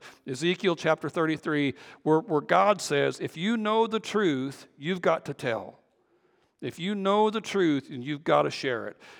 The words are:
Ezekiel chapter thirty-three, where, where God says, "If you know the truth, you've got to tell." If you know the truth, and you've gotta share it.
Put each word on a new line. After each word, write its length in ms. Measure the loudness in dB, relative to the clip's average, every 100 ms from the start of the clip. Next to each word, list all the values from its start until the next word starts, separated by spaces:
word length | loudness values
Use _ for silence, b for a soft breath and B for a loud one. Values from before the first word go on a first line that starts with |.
| B B -10
Ezekiel 500 | -4 -2 0 0 0
chapter 320 | 0 0 -2
thirty-three, 640 | -2 -2 -2 -2 0 0 -4 B B
where, 180 | 2 2
where 220 | 2 -2
God 400 | 2 4 4 2
says, 360 | 0 0 0 -2
"If 160 | -6 -4
you 180 | -2 -2
know 300 | 0 0 0
the 140 | -2
truth, 640 | -2 0 2 0 -2 -8 -18 -10
you've 240 | -6 -2
got 240 | 0 0
to 80 | -2
tell." 480 | -6 -4 -4 -6 -18 _ _ _ _ _ _ _ -12
If 180 | -10 -6
you 160 | -4
know 360 | -2 2 4 4
the 100 | 0
truth, 480 | -2 0 2 2 -2
and 120 | -10
you've 220 | -8 -6
gotta 260 | 2 4 2
share 380 | -2 -4 -4 -6
it. 80 | -14 B